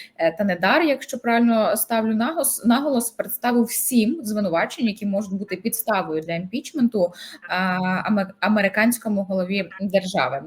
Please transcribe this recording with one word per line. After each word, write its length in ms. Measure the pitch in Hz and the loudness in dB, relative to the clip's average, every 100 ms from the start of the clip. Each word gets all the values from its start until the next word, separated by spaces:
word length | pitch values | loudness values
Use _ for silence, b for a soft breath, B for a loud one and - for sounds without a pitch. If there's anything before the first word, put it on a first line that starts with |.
| B - | B -2
е, 140 | 165 | 0
Танедар, 500 | 214 202 175 185 285 | 2 0 2 4 4
якщо 360 | 330 262 - 247 | 4 0 -4 -6
правильно 580 | 240 233 233 226 190 226 | 0 4 4 4 2 0
ставлю 380 | - 226 220 | 0 0 0
нагос-, 520 | 220 247 330 262 - 226 | 0 0 0 -2 0 2
наголос, 440 | 240 294 254 233 | 2 2 0 -2
представив 600 | - 202 - 247 240 226 | -4 -6 -4 0 2 2
сім 500 | - - 247 214 330 | -2 0 2 2 0
звинувачень, 640 | 214 214 196 165 175 - 233 | -4 -4 0 0 0 -2 -2
які 200 | 196 202 | -2 -2
можуть 260 | 196 202 | -2 -2
бути 240 | 190 202 185 | -6 -6 -6
підставою 640 | 226 - - 202 165 156 | -4 -4 0 0 0 -4
для 140 | 160 | -4
імпічменту, 800 | 170 185 254 - 311 240 208 175 B B B - | -6 -6 -8 -8 0 2 2 0 B B B -6
а, 80 | 180 185 185 185 185 | -2 0 0 0 -2
аме-, 280 | - 208 190 - | 0 0 -2 -2
американському 840 | 190 214 196 214 226 233 226 202 | 0 2 2 2 2 0 -2 -2
голові 480 | 190 190 180 196 170 - | -2 -2 -2 -2 -4 -6
держави. 600 | 196 190 185 180 127 139 | 0 0 2 0 0 -2